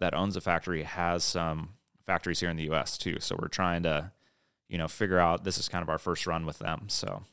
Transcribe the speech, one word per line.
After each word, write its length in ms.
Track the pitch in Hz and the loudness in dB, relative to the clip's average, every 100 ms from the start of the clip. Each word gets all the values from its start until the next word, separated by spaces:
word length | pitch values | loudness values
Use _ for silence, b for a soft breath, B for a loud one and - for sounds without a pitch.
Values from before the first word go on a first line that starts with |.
that 120 | 87 | 0
owns 220 | 78 98 | 2 0
the 60 | 92 | 0
factory 420 | 92 82 - 82 | 2 0 0 -4
has 400 | 78 - 87 87 | -4 0 0 2
some 520 | - 87 82 78 78 101 _ _ | 2 0 0 -2 -6 -12 _ _
factories 360 | - 90 - - | -2 0 0 0
here 100 | 90 | 0
in 60 | 82 | -2
the 80 | |
U 100 | 78 | 0
S 240 | 78 - - | 0 0 -4
too. 220 | 92 80 | -4 -4
So 160 | - - | -4 -4
we're 60 | - | -2
trying 380 | - 92 85 | 0 2 2
to, 260 | 85 76 82 - _ _ _ _ _ | 2 2 -2 -10 _ _ _ _ _
you 80 | 87 | -4
know, 120 | 80 | -4
figure 320 | - 104 90 | 0 4 6
out, 240 | 87 85 | 6 4
this 140 | 95 - | 0 -2
is 100 | - | -2
kind 140 | 90 | -2
of 40 | 80 | -2
our 100 | 80 | -2
first 280 | - 82 - | -2 -2 0
run 180 | 82 80 | -2 -2
with 120 | 76 | -4
them. 300 | 95 80 104 | -4 -4 -4
So 340 | - - 50 - | -4 -4 -6 -10